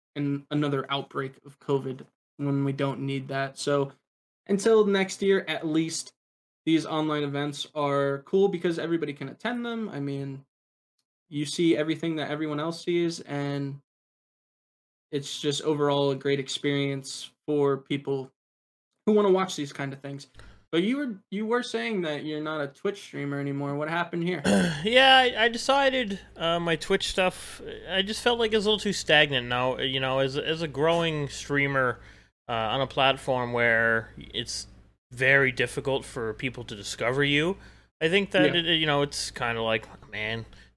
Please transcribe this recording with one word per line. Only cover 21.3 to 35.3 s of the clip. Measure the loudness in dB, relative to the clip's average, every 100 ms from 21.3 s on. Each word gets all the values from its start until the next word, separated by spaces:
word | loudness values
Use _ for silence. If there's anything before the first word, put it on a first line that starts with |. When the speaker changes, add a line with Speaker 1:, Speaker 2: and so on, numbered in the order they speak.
Speaker 1:
you | -6 0
were | -2
saying | -2 -4 -2 -2
that | -2 -4 -4
you're | -6
not | -4 -4
a | -6
Twitch | -6 -6 -6
streamer | -10 -8 -4 -4
anymore. | -2 -4 -4 -4
What | -2
happened | -2 -2 -2 -2
here? | 0
Speaker 2:
<clears throat> | 2 4 2 0
Yeah, | 4 6 8 8
I, | 6 4 2
I |
decided, | 2 2 4 4 2 -2 -6 -10 -4
uh, | 0 0
my | 0 0
Twitch | 0 0 0
stuff, | 2 0 0 -10 -14 -14 -14 -4
I | -2
just | -2 0
felt | 0 2
like | 2
it | 2
was | 2
a |
little | 0
too | 0
stagnant | 0 6 6 6 2 0
now, | 0 0 0
you | -2 0
know, | 0 2
as, | 0 0
as | -4 -4
a | -4
growing | 0 2 2 0 -2 -4
streamer, | -8 -2 0 2 2 0 -2 -10 -20 _ _ -6
uh, |
on | -2 -2 0
a | 0
platform | 2 4 2 0 -2 0
where | 2 4 4 4 2 -2 -14
it's | -10 -8 -6 -8 -10 -18 -20 _ -12
very | 0 4